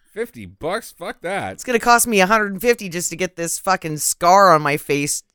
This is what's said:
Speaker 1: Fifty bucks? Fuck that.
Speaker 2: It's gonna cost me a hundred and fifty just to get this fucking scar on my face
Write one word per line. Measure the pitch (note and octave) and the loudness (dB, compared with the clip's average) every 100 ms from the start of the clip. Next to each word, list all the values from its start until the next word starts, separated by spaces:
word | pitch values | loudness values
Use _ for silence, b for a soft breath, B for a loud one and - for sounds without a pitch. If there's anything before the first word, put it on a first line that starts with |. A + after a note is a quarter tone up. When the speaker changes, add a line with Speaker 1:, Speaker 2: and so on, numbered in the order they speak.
| _ | _
Speaker 1:
Fifty | G3 A#3 A#2+ F#2 | -12 -12 -12 -18
bucks? | G2 D3+ A3 - | -10 -8 -8 -8
Fuck | - F#3 - | -14 -14 -10
that. | E3+ G3 G#2+ | -8 -6 -8
Speaker 2:
It's | - | -10
gonna | - A#3 | -4 0
cost | A#3+ A#3+ A#3+ | 4 4 4
me | G3+ | 2
a | F#3 | 4
hundred | A3 G#3 | 2 0
and | F#3+ | -2
fifty | A#3+ A#3 G3 | -2 -2 -4
just | E3+ - | -8 -8
to | E3 | -6
get | F#3 - | -8 -6
this | E3 - | -8 -6
fucking | G3 F#3 D#3+ D3+ | -2 -2 -4 -6
scar | - - F3 F#3+ G3 | -6 0 4 6 6
on | D#3 | 4
my | D3 D3+ | 2 -2
face | - C#3+ D3 - - | -2 -4 -4 -8 -12